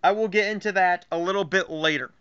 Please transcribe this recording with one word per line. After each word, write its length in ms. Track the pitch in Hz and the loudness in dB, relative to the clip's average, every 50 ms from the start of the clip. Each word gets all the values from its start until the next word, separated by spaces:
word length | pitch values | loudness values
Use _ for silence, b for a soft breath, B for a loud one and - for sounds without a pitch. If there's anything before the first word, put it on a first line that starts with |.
| - | 4
I 80 | 175 | 2
will 160 | 202 214 220 214 | 2 2 0 0
get 240 | 180 214 208 202 | 2 0 0 0
into 200 | 214 202 - 214 196 | -2 -4 -4 -2 0
that 320 | 190 185 180 180 175 - _ | 2 2 2 2 0 -2 _
a 60 | - 165 | -4 -4
little 260 | 170 180 190 202 196 | -2 -2 0 -2 -2
bit 280 | 147 190 190 180 - | 0 0 -2 -2 -2
later 400 | 160 156 156 160 151 143 127 120 _ _ | -6 -2 0 0 0 0 -4 -8 _ _